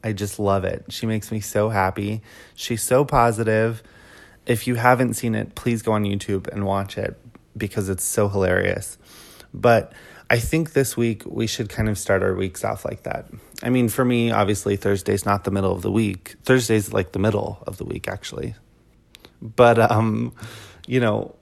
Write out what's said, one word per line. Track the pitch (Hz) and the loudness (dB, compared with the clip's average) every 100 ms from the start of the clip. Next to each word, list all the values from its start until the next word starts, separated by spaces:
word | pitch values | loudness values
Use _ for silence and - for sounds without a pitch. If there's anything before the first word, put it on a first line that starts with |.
I | 113 | -4
just | 98 101 - | -4 -4 -2
love | 101 98 | 2 2
it. | 92 87 - | 0 -6 -10
She | - 113 | -6 -2
makes | 110 - | -2 -4
me | 110 | -8
so | 101 107 107 | -4 0 0
happy. | 107 95 98 101 110 - - - - | 2 0 0 -4 -6 -10 -20 -20 -14
She's | - 113 | -6 -4
so | - 127 147 | 2 2 4
positive. | 135 120 110 110 110 113 113 - - - - - - - | 4 4 2 2 2 2 -2 -12 -20 -20 -20 -20 -16 -2
If | 120 - | -2 0
you | |
haven't | 120 123 123 127 | 2 4 4 2
seen | 110 117 110 | 0 -2 -2
it, | 104 | -4
please | - 123 117 | -4 -2 -2
go | 113 | 0
on | 107 | 0
YouTube | 104 101 - 98 - | 0 -2 -2 -4 -4
and | 101 98 | -4 -2
watch | 98 101 107 | -2 -4 -6
it | - - 120 - _ 107 | -6 -8 -20 -20 _ -8
because | 104 - 95 | -6 -4 -4
it's | 92 | -4
so | - - 104 | -2 0 0
hilarious. | 101 92 92 95 - - - - - - - - | 2 2 2 0 -4 -8 -16 -20 -20 -20 -20 -18
But | - 120 113 - - - - - | 0 4 4 2 -16 -20 -20 -2
I | 120 | 0
think | 117 160 160 | 2 0 0
this | 147 131 - | 0 0 0
week | 117 107 - | -2 -2 -8
we | - 113 | -4 -4
should | - - | -4 -6
kind | - 110 | -2 -2
of | 101 | -2
start | - 95 | 0 2
our | 95 | 2
weeks | 92 98 - | 0 -4 -4
off | - 104 - | -6 -4 -6
like | - | -8
that. | - 60 - - - - | -8 -10 -10 -18 -20 -8
I | 120 | 0
mean, | 127 120 | 2 2
for | - | 2
me, | 123 123 117 | 2 2 2
obviously, | 107 98 104 - 101 | 2 2 0 0 0
Thursday's | 101 98 - 101 104 | 0 0 0 -2 0
not | 101 | 0
the | 101 | 0
middle | 98 98 | 0 0
of | 92 | -2
the | 98 | 0
week. | 101 107 95 - - | 0 0 -4 -12 -12
Thursday's, | - 131 117 110 98 | 2 4 4 0 2
like, | - 90 | -2 -2
the | 98 | 0
middle | 107 - - 104 - | 0 0 -4 -8 -10
of | - | -10
the | - | -8
week, | - - | -8 -8
actually. | - - - - - _ _ _ _ _ - - _ | -10 -10 -10 -10 -12 _ _ _ _ _ -20 -20 _
But, | 113 110 120 113 | -8 6 6 8
um, | 113 110 110 107 120 - 110 - - - - | 4 4 2 0 -4 -8 -18 -18 -20 -20 -2
you | 127 | 0
know | 117 107 104 - | 2 0 -4 -14